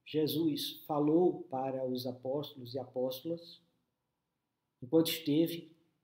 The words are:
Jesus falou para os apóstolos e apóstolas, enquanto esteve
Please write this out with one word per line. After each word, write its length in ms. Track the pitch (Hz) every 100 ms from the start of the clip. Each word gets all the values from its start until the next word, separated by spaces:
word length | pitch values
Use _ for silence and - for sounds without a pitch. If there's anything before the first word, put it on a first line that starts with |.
| -
Jesus 800 | 151 151 143 165 143 - - -
falou 580 | 147 147 160 180 - -
para 360 | 131 135 131 131
os 220 | 127 123
apóstolos 680 | 120 131 143 - - 120 131
e 40 |
apóstolas, 840 | 120 127 127 - 165 165 - - _ _ _ _ _ _ _ _ _ _ _ _
enquanto 280 | 120 160 165
esteve 680 | - - 147 165 - - - _ _